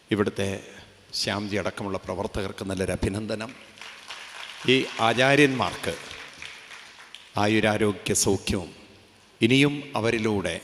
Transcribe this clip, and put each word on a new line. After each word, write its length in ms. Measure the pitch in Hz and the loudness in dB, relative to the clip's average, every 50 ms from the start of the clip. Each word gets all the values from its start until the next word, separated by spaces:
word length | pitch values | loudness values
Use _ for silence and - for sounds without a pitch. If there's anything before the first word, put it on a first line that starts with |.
| _ - - | _ -2 0
ഇവിടുത്തെ 360 | 101 104 104 - - - 98 95 101 - - - - - - - - - - - - | 0 0 0 0 -4 -4 -4 -4 -8 -10 -14 -20 -20 -20 -20 -20 -20 -20 -12 -8 -6
ശ്യാംജി 340 | - - 98 101 104 101 98 104 | -4 -2 -2 -2 -4 -4 -4 -2
അടക്കമുള്ള 360 | 87 92 - - 110 101 95 92 - | -4 -4 -6 -6 -6 -6 -6 -6 -6
പ്രവർത്തകർക്ക് 580 | - 92 90 104 107 - 120 98 95 - - 107 98 | -6 -6 -4 -4 -6 -4 -6 -6 -6 -8 -8 -8 -6
നല്ലൊരു 240 | 98 92 95 92 92 90 | -4 -4 -2 -2 -2 -2
അഭിനന്ദനം. 540 | - 107 98 104 110 104 113 104 110 120 - - - - - - - - - - - - - - - - - - - - - - - - 127 | -2 -2 -4 -4 -6 -6 -6 -6 -8 -10 -12 -16 -20 -20 -20 -20 -18 -18 -18 -18 -16 -16 -16 -16 -16 -16 -16 -16 -16 -16 -14 -6 2 4 4
ഈ 20 | 131 127 - - - 113 113 | 4 4 0 -2 2 2 2
ആചാര്യന്മാർക്ക് 840 | 117 113 131 135 139 139 147 139 131 123 107 87 87 - - - 82 - - - - - - - - - - - - - - - - - - - - - - - - - - - - 110 104 | 4 6 6 6 8 8 6 6 6 2 0 -2 -2 -4 -6 -6 -6 -6 -8 -14 -14 -14 -16 -16 -16 -16 -16 -16 -16 -18 -18 -20 -20 -20 -20 -20 -20 -20 -20 -20 -20 -20 -18 -8 -2 0 2
ആയുരാരോഗ്യ 680 | 107 110 110 104 107 104 104 110 104 101 95 - - 104 - - | 4 4 4 4 4 4 4 2 2 0 0 -2 -2 0 0 2
സൗഖ്യവും 460 | 107 98 95 - - - 101 87 80 - - - - - - - - _ _ _ _ _ - 117 | 2 2 0 0 -2 -4 -4 -4 -6 -14 -18 -20 -20 -20 -20 -20 -20 _ _ _ _ _ 2 2
ഇനിയും 280 | 113 127 135 139 143 143 147 139 - - 117 | 4 6 6 6 4 2 -2 -8 -6 -4 -2
അവരിലൂടെ 560 | 107 113 117 113 110 110 107 101 90 90 82 85 | 0 0 0 0 0 0 0 0 -2 -2 -4 -6